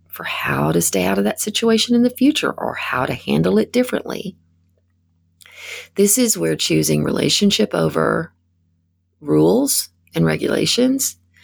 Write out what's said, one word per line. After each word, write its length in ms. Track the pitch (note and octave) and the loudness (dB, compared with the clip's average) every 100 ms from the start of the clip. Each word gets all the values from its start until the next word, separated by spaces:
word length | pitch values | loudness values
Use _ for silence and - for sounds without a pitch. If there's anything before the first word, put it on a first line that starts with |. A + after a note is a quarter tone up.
| _ | _
for 160 | - | -12
how 480 | E3+ - - C#3 D3+ | -10 -6 -4 -2 0
to 80 | E3+ | 0
stay 240 | E3+ G3 | 0 0
out 140 | F#3 G3 | 0 0
of 60 | |
that 160 | G3+ - | -2 -2
situation 540 | G#3+ - A3+ A3+ A3+ | -4 -2 2 2 2
in 80 | A#3+ | 2
the 80 | A#3+ | 2
future 400 | B3 C4+ D4+ - | 4 2 2 -2
or 240 | - - | -4 -6
how 300 | - - B2+ | -6 -6 -2
to 80 | C#3 | -2
handle 460 | B2+ - D3 F3 G#3 | -4 -2 2 4 2
it 140 | - | 2
differently. 640 | A#3+ B3 - - - F3+ - _ _ _ _ _ _ _ _ _ _ - - - - - - | 0 0 -2 -6 -10 -10 -14 _ _ _ _ _ _ _ _ _ _ -20 -20 -16 -16 -8 0
This 200 | G3+ B3+ | 2 4
is 220 | A#3 F#3 | 2 0
where 180 | E3 D#3 | -2 -2
choosing 480 | - D#3+ D#3 D3+ | 0 0 2 0
relationship 680 | D3 - D3 - G3+ - G#3 | 0 0 0 2 2 2 0
over 580 | E3+ D#3+ D#3 D#3 E3 E3 _ _ _ _ _ _ _ _ _ | 0 0 2 0 0 -4 _ _ _ _ _ _ _ _ _
rules 680 | D3 D3+ E3 A3+ C#4 - - _ _ | 0 2 4 2 0 -2 -6 _ _
and 120 | E3 E3 | -2 0
regulations 920 | D#3 - D3+ E3 - B3+ C4+ - - _ _ | 0 -2 -2 0 2 2 0 -4 -8 _ _